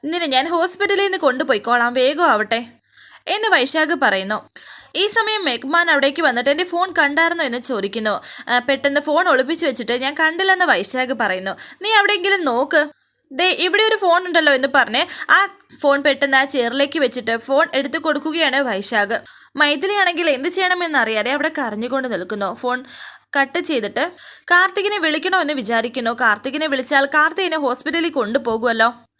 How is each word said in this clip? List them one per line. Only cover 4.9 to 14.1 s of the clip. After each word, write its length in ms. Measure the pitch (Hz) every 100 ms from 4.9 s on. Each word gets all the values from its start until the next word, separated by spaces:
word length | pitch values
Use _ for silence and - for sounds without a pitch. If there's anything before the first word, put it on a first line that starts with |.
| 311
ഈ 120 | 415
സമയം 380 | 453 427 427 339
മെഹ്മാൻ 460 | 233 269 339 339
അവിടേക്ക് 300 | 294 269 311
വന്നിട്ട്, 280 | 311 233 247
"എന്റെ 140 | 294
ഫോൺ 300 | 359 339 370 339
കണ്ടായിരുന്നോ?" 460 | 285 294 330 339 285
എന്ന് 120 | 240
ചോദിക്കുന്നു. 680 | 240 233 185 226 214 196 - - -
"ആ, 100 | 247
പെട്ടെന്ന് 420 | 240 269 277 285
ഫോൺ 280 | 302 302 359
ഒളിപ്പിച്ച് 360 | 262 254 330 330
വെച്ചിട്ട് 280 | 240 220
ഞാൻ 220 | 247 269 294
കണ്ടില്ലെന്ന്," 460 | 311 339 381 370 349
വൈശാഖ് 480 | 202 202 254 254
പറയുന്നു. 380 | 240 214 - 190 - - -
"നീ 80 | 403
എവിടെയെങ്കിലും 560 | 440 403 415 370 392 311
നോക്ക്, 420 | 240 277 320 294 - _ _ _
ദേ 180 | 269 359
ഇവിടെ 340 | - 359 381
ഒരു 120 | 440 440
ഫോൺ 320 | 381